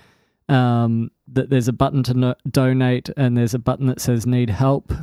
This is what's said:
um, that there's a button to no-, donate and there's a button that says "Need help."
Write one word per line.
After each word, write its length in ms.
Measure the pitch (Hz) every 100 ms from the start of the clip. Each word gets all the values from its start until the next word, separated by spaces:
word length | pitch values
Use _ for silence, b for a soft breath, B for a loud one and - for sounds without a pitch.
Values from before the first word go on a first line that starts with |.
| b b b b -
um, 600 | 135 123 120 117 113 117 - -
that 160 | 127 127
there's 200 | 131 120
a 40 |
button 300 | 113 139 143
to 100 | 123
no-, 200 | 127 123 - 131
donate 580 | 139 131 131 127 123 - -
and 200 | 127 120
there's 180 | 117
a 40 | 127
button 280 | 123 131 135
that 120 | 127
says 260 | - 120 120
"Need 240 | 123 117
help." 420 | 95 135 139 - -